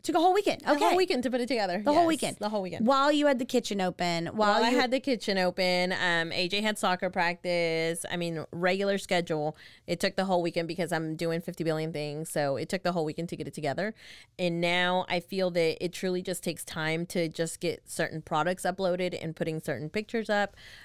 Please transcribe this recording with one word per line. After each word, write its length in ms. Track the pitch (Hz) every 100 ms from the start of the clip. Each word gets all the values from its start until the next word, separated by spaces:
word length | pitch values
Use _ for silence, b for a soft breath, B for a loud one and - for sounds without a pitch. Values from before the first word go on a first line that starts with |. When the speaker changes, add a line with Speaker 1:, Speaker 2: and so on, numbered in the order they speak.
Speaker 1:
Took 140 | - 320
a 40 |
whole 140 | 349
weekend. 260 | 370 403 -
Speaker 2:
The 120 | -
Speaker 1:
Okay. 120 | 294
Speaker 2:
whole 120 | 339 359
weekend 240 | 381 285
to 80 | 247
put 100 | 240
it 60 | 240
together. 320 | 247 196 175
Speaker 1:
The 80 | 214
whole 120 | 302
Speaker 2:
Yes, 60 | 330
Speaker 1:
weekend. 280 | 320 196 -
Speaker 2:
the 120 | 208
whole 100 | 214
weekend. 260 | 185 170 220
Speaker 1:
While 240 | 277 285
you 140 | 294
had 140 | 294 262
the 80 | 254
kitchen 340 | 247 233 202
open. 460 | 185 175 175 170 165
While 260 | 220 208
Speaker 2:
While 120 | 220
I 40 | 226
Speaker 1:
you 100 | 254
Speaker 2:
had 120 | 254
the 100 | 254
kitchen 380 | 277 233 - 190
open, 540 | 185 180 185 180 180
um, 360 | 185 180 170 165
A 160 | - 180
J 140 | 202
had 160 | 220 214
soccer 320 | 202 180 185
practice. 960 | 185 170 175 180 175 165 160 165 170 -
I 80 | 175
mean, 260 | 170 160 -
regular 460 | 170 180 190 196 196
schedule. 580 | - 180 170 156 151 B B B -
It 140 | 175
took 140 | 196 190
the 100 | 190
whole 160 | 180
weekend 260 | 170 170 170
because 240 | 170 165
I'm 240 | 165 160 160
doing 240 | 170 165
fifty 240 | 170 175
billion 260 | 165 156 160
things. 380 | 151 151 147 165
So 280 | 160 143 135
it 100 | -
took 140 | 190
the 100 | 175
whole 140 | 175 156
weekend 240 | 151 170
to 60 | 160
get 120 | 139
it 60 |
together. 400 | 151 147 135 202 214 B B B -
And 220 | 180 170
now 460 | 175 175 180 180 -
I 120 | 175
feel 300 | - 190 185
that 300 | 175 160 -
it 120 | 175
truly 260 | - 190 180
just 240 | 185 180
takes 220 | - 165 -
time 400 | - 156 160 175
to 200 | 196 165
just 300 | 165 165 -
get 280 | 170 - -
certain 320 | - 165 160
products 440 | - 156 160 185
uploaded 540 | 185 185 190 180 180 175
and 100 | 160
putting 240 | 160 165 160
certain 300 | - 127 151
pictures 400 | 208 220 233 214
up. 260 | 202 202 - B B